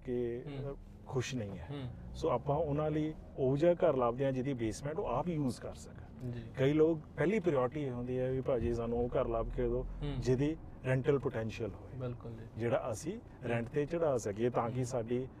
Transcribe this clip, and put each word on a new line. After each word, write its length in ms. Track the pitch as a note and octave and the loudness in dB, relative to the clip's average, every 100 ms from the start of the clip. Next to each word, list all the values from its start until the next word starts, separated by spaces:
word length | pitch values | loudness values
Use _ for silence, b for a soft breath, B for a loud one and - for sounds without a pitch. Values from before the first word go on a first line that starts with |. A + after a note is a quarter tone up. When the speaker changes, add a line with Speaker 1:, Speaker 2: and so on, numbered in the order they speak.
| B2+ | -2
Speaker 1:
ਕੇ, 380 | B2 A#2+ A#2+ D3 | -2 0 -2 -6
Speaker 2:
ਹੂੰ। 280 | C3+ C#3 | -8 -8
Speaker 1:
ਅ, 40 | C#3 - - - | -8 -14 -16 -4
ਖੁਸ਼ 300 | C3+ - B2+ | -2 0 -2
ਨਹੀਂ 220 | G2+ F2+ | -4 -8
ਹੈ। 100 | E2 | -8
Speaker 2:
ਹੂੰ। 80 | C#3+ B2 - - - | -8 -8 -10 -10 -2
Speaker 1:
ਸੋ 140 | D#3+ | 0
ਆਪਾਂ 260 | B2 C#3+ D3 | 0 0 0
ਉਹਨਾਂ 360 | D3+ D3 D#3 | 0 0 2
ਲਈ 220 | D3+ D#3 D3+ - - | 0 -2 -4 -12 0
ਉਹੋ 200 | C3 C#3+ | 2 6
ਜਿਹਾ 160 | F3 | 6
ਘਰ 220 | F3 F3 C3 | 6 4 6
ਲੱਭਦੇ 300 | A#2+ B2 C3+ | 4 4 0
ਹਾਂ 60 | |
ਜਿਹਦੀ 220 | B2+ C3 | 2 0
ਬੇਸਮੈਂਟ 460 | B2 A2+ G2+ C#3+ E3 | 0 0 -2 -4 -4
ਉਹ 80 | B2 | 0
ਆਪ 220 | B2 E3+ | 0 0
ਯੂਜ਼ 320 | D#3 C3 - | 0 0 -2
ਕਰ 120 | A2 | -8
ਸਕਣ। 580 | - - - - - B2 | -10 -12 -14 -14 -10 -8
Speaker 2:
ਜੀ। 100 | A#2+ A2+ - | -8 -8 2
Speaker 1:
ਕਈ 160 | C3+ | 4
ਲੋਕ 260 | D3+ D#3+ D#3+ - - | 6 6 4 -4 0
ਪਹਿਲੀ 220 | D#3+ A3 | 2 4
ਪ੍ਰਾਇੋਰਟੀ 440 | F3 C#3 B2 D3+ | 4 4 2 0
ਇਹ 80 | C3+ | -4
ਹੁੰਦੀ 280 | B2 B2 B2+ | -4 -2 0
ਹੈ 120 | B2+ | 0
ਵੀ 100 | C3 | 0
ਭਾਜੀ 320 | B2+ B2 A#2 | 2 2 2
ਸਾਨੂੰ 320 | A#2 A#2 A#2 B2 | 0 0 0 2
ਉਹ 40 | |
ਘਰ 180 | C#3+ A#2+ | 2 2
ਲੱਭ 200 | A2+ A2+ C3+ | 0 0 0
ਕੇ 60 | |
ਦਿਓ 240 | A#2+ B2 B2+ - | 2 2 -2 -4
Speaker 2:
ਹੂੰ। 100 | D3 C3 | -4 0
Speaker 1:
ਜਿਹਦੀ 380 | A2+ B2+ D3 D#3+ - - C3 | 2 4 4 0 -8 -8 0
ਰੈਂਟਲ 340 | C3 C3+ C#3 | 2 4 2
ਪੋਟੈਂਸ਼ੀਅਲ 500 | C3+ A2+ A2 G#2 G#2+ | 2 -2 -4 -4 -6
ਹੋਏ, 300 | - - B2+ | -6 -12 -8
Speaker 2:
ਬਿਲਕੁਲ 320 | B2+ B2 A#2+ | -8 -8 -10
ਜੀ। 140 | A2+ A2+ G#2+ | -12 -12 -2
Speaker 1:
ਜਿਹੜਾ 300 | A#2 C#3 C3 | 0 2 0
ਅਸੀਂ 220 | G#2+ D#3 | -4 -6
Speaker 2:
ਹੂੰ। 360 | A3+ - - A#2+ | -8 -10 -8 -2
Speaker 1:
ਰੈਂਟ 200 | A#2 A#2 | -2 0
ਤੇ 160 | D3 C#3+ | -2 0
ਚੜ੍ਹਾ 320 | E3+ D#3 B2 | 2 2 2
ਸਕੀਏ 320 | G#2 G2+ A#2+ | 0 2 2
ਤਾਂ 200 | B2+ A#2 | 2 0
ਕਿ 80 | B2+ | 0
Speaker 2:
ਹੂੰ। 80 | B2 | -2
Speaker 1:
ਸਾਡੀ, 340 | B2+ A2+ B2 | -2 0 -2
Speaker 2:
ਹੂੰ। 80 | C3 B | -2 B